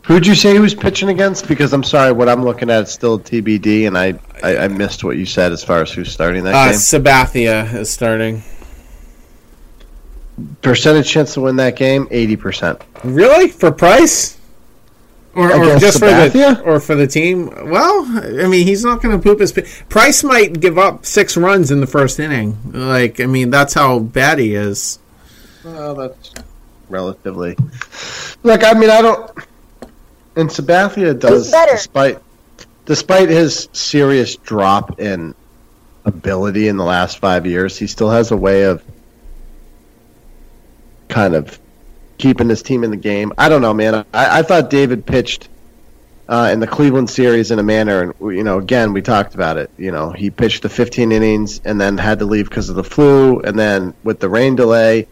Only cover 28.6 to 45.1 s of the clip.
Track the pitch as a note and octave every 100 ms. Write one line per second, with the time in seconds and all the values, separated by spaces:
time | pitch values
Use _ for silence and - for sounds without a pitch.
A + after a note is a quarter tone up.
28.6 | A3 A3 A3 A3 A3+ G#3+ - - - _
29.6 | _ _ - _ _ _ _ - D#3 -
30.6 | C#3 F3 G3+ G#3 F3 B2+ B2 B2 A2+ D#4+
31.6 | E4 A3 - C#3+ C3+ - _ _ _ _
32.6 | - _ - D3 - F#3 F3+ D#3+ D#3+ -
33.6 | - - - D3 C#3 C3+ A2+ - - G#2+
34.6 | G2 G2+ G2 F2+ G#2 F#2 D#2+ - _ _
35.6 | _ _ _ _ G#2+ F2 G2 F#2+ G2+ G2
36.6 | G#2+ G2 F2 F2+ F2+ - G2 F2+ F2 F2
37.6 | F#2 - G#2 - A2 A#2 A2 G#2 G2 G2
38.6 | G2 F2+ - - _ _ - - - -
39.6 | - _ _ _ _ _ - - - -
40.6 | _ _ _ _ _ A#2 G2 D#2 D2 -
41.6 | _ _ - - - - C3+ B2+ A#2 A2
42.6 | - C3 A#2 G#2 G#2 G2+ G#2 - D3+ D3+
43.6 | A#2 G#2+ A2 A2 G#2 A2 B2+ D#3 D#3+ F3
44.6 | C3 C#3 C#3 A#2+ -